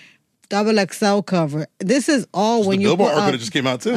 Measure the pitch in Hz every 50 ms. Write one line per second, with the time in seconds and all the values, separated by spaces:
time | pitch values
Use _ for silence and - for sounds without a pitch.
0 | - - _ _ _ _ _ _ _ _ - 202 208 214 226 214 196 165 - -
1 | - 202 202 208 - - 190 180 165 147 143 151 151 - _ _ 196 180 240 285
2 | 233 - 302 254 - - - 170 202 220 233 233 208 190 196 190 196 214 226 -
3 | - - - - - - - 123 117 - - 147 127 131 123 123 - 220 247